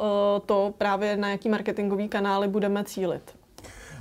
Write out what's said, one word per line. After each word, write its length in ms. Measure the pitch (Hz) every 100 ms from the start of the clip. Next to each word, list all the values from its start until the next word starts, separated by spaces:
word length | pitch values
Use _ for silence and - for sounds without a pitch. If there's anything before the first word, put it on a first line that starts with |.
eh, 40 | 214 202 202 202 202
to 280 | 208 202 208
právě, 400 | 208 196 208 208
na 120 | 202
jaký 200 | 202 226
marketingový 600 | 214 214 208 202 196 208
kanály 380 | 214 202 196 202
budeme 360 | 208 202 202
cílit. 520 | 202 - 185 147 - - _ - - - - 143